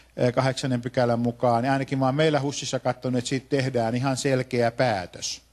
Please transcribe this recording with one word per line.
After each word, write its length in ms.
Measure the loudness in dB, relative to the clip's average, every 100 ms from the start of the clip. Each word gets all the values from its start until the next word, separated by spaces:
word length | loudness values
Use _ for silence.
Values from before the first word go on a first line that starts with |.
| -12 -2
eh, 160 | 0
kahdeksannen 500 | 2 0 0 -2 -2
pykälän 360 | -2 0 2 2
mukaan. 460 | -2 0 2 2
Ja 80 | 2
ainakin 260 | 0 0 0
mä 60 |
oon 100 | 2
meillä 260 | 2 2 2
husissa 400 | 0 -4 -6 -2
katsonut, 380 | -2 -2 -2 -2
että 100 | -2
siitä 180 | -4 0
tehdään 460 | 0 0 0 0
ihan 220 | 0 -2 0
selkeä 540 | 0 0 0 0 0
päätös. 720 | 2 0 0 -4 -10 -10 -10 _